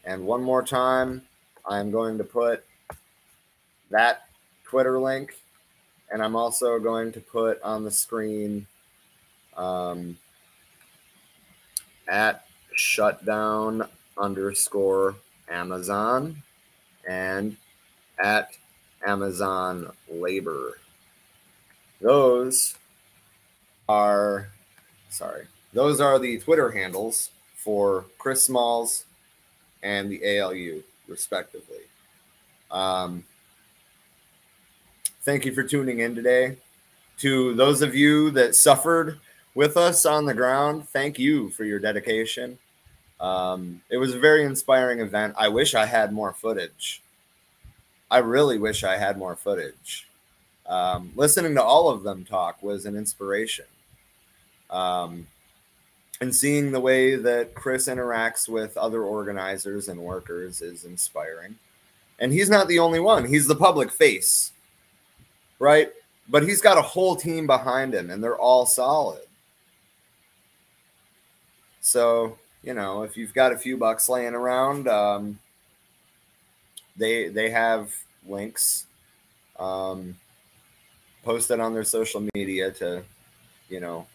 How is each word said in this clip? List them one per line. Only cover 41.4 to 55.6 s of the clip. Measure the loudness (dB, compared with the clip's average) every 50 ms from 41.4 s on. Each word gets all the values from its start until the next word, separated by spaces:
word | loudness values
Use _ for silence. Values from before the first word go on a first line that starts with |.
| -2 -4
for | -8 -8 -6
your | -4 -4 -2
dedication. | -2 -2 -2 -2 -2 -2 -2 -2 -2 -4 -6 -8 -10 -12 -14 -18 _ _ _ _ _ _ _ _ _ _ _ _
Um, | -6 -4 -2 -2 -2 -4 -4 -6 -8 -12 -14 -16 _ _
it | -2
was | -2 -2 -2
a | 0 4
very | 6 6 6 6 4
inspiring | 0 -2 -4 0 2 2 4 4 2 -2 -2
event. | -4 -4 -2 -2 -2 -2 -2 0
I | 0 2
wish | 2 2 0 2 2
I | 0 0
had | 2 2 0 0 0
more | -2 -4 -4 -6 -6
footage. | -6 -6 -4 -4 -4 -6 -8 _ _ -12 -12 -12 -12 _ _ _ _ _ _ _ _ _ _ _ _ _ -20 _ _ _ _ _ _ _ _
I | 2 4
really | 4 4 4 4 4 4 2 0
wish | -2 -2 -2 -2 -2
I | -2 -2 0
had | -2 -2 -4
more | -4 -8 -10 -10
footage. | -8 -4 -4 -4 -4 -4 -10 -12 _ _ -14 -14 -14 -14 _ _ _ _ _ _ _ _ _ _ _ _
Um, | -6 -2 -2 0 -2 -2 -4 -8 -10 0
listening | 0 2 4 4 2 2 2 2
to | 2
all | 4 6 6 6 6 4
of | 2 0
them | -6 -8 -8 -8 -10
talk | -4 -2 -2 -2 -2 -4 _
was | -8 -8 -8 -6 -6
an | -8 -8
inspiration. | -6 -8 -8 -8 _ -6 -4 -2 -2 -2 -4 -6 -10 -12 _ _ _ _ _ _ _ _ _ _ _ _ _ _ _ _ _ _ _ _ _
Um, | -6 -4 -2 -2 -2 -2 -4 -6 -10 -14 -16 -18 _ _ _ _ _ _